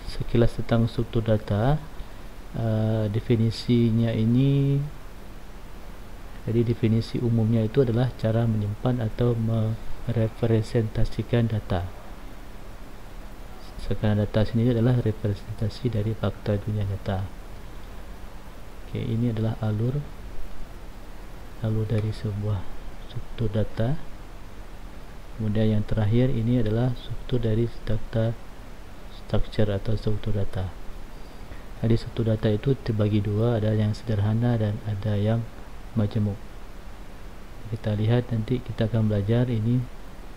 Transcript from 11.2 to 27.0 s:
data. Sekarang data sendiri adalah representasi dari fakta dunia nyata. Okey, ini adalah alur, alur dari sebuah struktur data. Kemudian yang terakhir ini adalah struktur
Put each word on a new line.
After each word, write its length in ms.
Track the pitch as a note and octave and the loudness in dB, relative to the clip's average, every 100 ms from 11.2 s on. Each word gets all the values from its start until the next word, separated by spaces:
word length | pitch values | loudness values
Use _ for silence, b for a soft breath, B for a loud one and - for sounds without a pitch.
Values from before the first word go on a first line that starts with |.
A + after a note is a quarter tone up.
| A2 A#2+ A#2 | 0 2 2
data. 400 | G#2+ - F#2 F2+ - - - - - - - - - - - - - - - - - - - - | 0 0 -2 -2 -8 -12 -12 -12 -12 -12 -12 -12 -12 -12 -12 -12 -12 -12 -12 -12 -12 -12 -6 -2
Sekarang 320 | G#2 G#2+ G#2 | 0 2 4
data 240 | G#2 A2 G#2+ | 2 2 2
sendiri 240 | A#2 A#2 | 4 4
adalah 240 | A#2 A#2+ B2 | 4 4 4
representasi 960 | A2 - G#2 G2 - - G#2+ - A#2+ | 2 0 0 -2 -6 -4 -4 -2 -2
dari 240 | A2 G#2 G#2+ | 0 0 0
fakta 400 | G#2 - - G#2 | -2 -2 -2 -2
dunia 320 | A2 G#2+ G2+ | 0 -2 -2
nyata. 320 | G2 - F#2+ F#2+ - - - - - - - - - - - - - - - - | -2 -2 -2 -2 -8 -12 -12 -10 -12 -10 -10 -10 -10 -12 -12 -12 -12 -12 -12 -8
Okey, 240 | G#2+ A2 | -6 -2
ini 160 | A2+ A#2+ | 0 0
adalah 320 | A2 A2 - | 0 -2 0
alur, 400 | A2 G#2 A#2+ C#3+ C#3+ - - - - - - - - - - - - - - - | -2 0 0 -2 -4 -8 -6 -2 0 -2 -4 -8 -12 -12 -12 -12 -12 -12 -12 -6
alur 240 | A2 A2 G#2 | 0 0 2
dari 240 | G#2+ A2 | 0 0
sebuah 480 | - G#2+ G2+ G#2 G2 - - - - - | -2 -4 -2 -2 -2 -2 -4 -6 -8 -8
struktur 480 | - - - A2+ | -6 -6 -2 0
data. 400 | G#2+ G#2 - A2+ D#3+ - - - - - - - - - - - - - - | 0 0 0 0 0 -2 -6 -10 -12 -12 -12 -12 -12 -12 -12 -12 -12 -12 -4
Kemudian 400 | G#2+ G#2 A2 G#2+ | 0 4 4 4
yang 40 | - | 4
terakhir 480 | A2 G#2 A#2 B2+ A#2+ | 2 4 6 4 4
ini 240 | A2+ B2 | 4 4
adalah 320 | G#2+ A2+ B2+ | 4 4 2
struktur 400 | A#2+ | 0